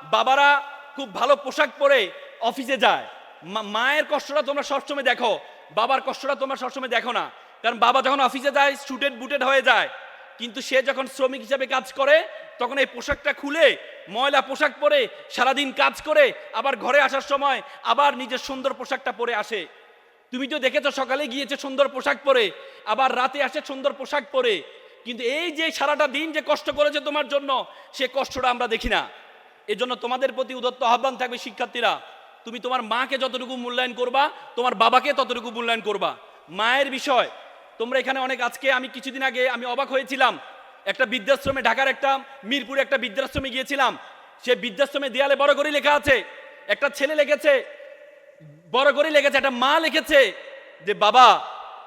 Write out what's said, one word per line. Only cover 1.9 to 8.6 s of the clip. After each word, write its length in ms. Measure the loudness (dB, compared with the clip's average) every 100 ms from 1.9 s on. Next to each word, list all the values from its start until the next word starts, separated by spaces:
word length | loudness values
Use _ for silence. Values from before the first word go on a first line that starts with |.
| 4 2 -4 -18 -6
অফিসে 360 | -4 -4 -2 2
যায়। 300 | 4 2 -2 -16 -20 -20
মা-, 200 | -10 -8
মায়ের 420 | -4 0 2 2 0
কষ্টটা 320 | -2 -2 -2
তোমরা 200 | -2 -2
সবসময় 400 | -2 -4 -4 -2
দেখো, 360 | 0 0 0 -2 -6 -20 -10
বাবার 300 | -2 0 0 -2
কষ্টটা 280 | -6 -4
তোমরা 220 | -4 -4 -6
সবসময় 320 | -8 -8 -4
দেখো 240 | -2 -2
না। 180 | -4 -4 -10 -20 -6
কারণ 160 | -4 2
বাবা 240 | 4 4
যখন 180 | 4 2
অফিসে 300 | 2 0 0
যায় 260 | 2